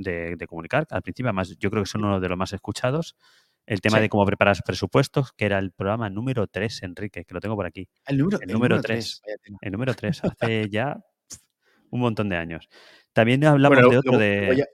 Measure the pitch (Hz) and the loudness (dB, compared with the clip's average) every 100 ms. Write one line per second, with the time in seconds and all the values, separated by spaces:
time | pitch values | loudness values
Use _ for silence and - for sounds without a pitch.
0 | 95 85 85 82 85 82 80 135 160 107 | -8 -6 -8 -10 -10 -12 -4 -4 -2 -6
1 | - - 123 95 92 - 98 107 95 107 | -8 -6 -4 -4 -6 -6 -4 -2 -4 -4
2 | 104 95 92 90 92 98 - - 127 151 | -2 -2 -2 -4 -4 -6 -10 -4 -4 -4
3 | - _ _ _ _ _ - 101 107 110 | -6 _ _ _ _ _ -8 -4 2 2
4 | 107 104 98 101 101 98 - 92 98 135 | 4 2 2 4 2 2 -2 -6 0 0
5 | 135 151 127 _ 104 98 95 - 98 117 | 0 -2 -6 _ -2 -2 -4 -4 -4 -2
6 | 107 98 131 120 95 92 107 - 92 87 | -4 -6 -4 -4 -4 -4 -6 -8 -12 -10
7 | 104 87 - 92 101 104 90 95 90 _ | -12 -12 -12 -10 -6 -6 -6 -10 -16 _
8 | - 139 170 214 - 110 120 107 107 113 | -4 0 0 -2 -2 0 2 2 0 -4
9 | 110 - 104 104 - 101 104 101 131 - | -6 -12 -12 -14 -14 -14 -8 -4 -4 -4
10 | 107 - 190 - 117 110 104 107 135 208 | -4 -4 -6 -4 -2 -2 -2 -4 -4 -8
11 | _ _ _ - _ _ _ _ _ 123 | _ _ _ -20 _ _ _ _ _ -2
12 | 123 110 104 87 82 82 - - - _ | -2 0 -2 -4 -6 -10 -14 -20 -20 _
13 | _ - 113 131 156 143 139 135 123 120 | _ 2 4 6 6 6 8 8 8 6
14 | 131 120 104 101 101 131 - | 4 4 4 2 2 0 -2